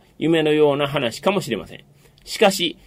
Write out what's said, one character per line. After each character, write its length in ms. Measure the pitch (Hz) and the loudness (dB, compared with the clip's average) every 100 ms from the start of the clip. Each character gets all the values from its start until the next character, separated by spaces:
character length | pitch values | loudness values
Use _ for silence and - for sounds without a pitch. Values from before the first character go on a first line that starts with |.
| _ - | _ -4
夢 260 | 156 165 | 0 2
の 80 | 151 | 2
よ 220 | 151 147 | 2 2
う 40 | 139 | 2
な 100 | 143 | -2
話 340 | 143 120 - | -2 -4 -2
か 100 | - | -2
も 100 | 196 | -2
し 80 | 143 | -2
れ 80 | 120 | -6
ま 100 | - | -8
せ 80 | - | -18
ん。 80 | - _ _ _ | -20 _ _ _
し 140 | - - | -14 2
か 140 | 202 | 2
し、 260 | 196 175 - | 2 -4 -6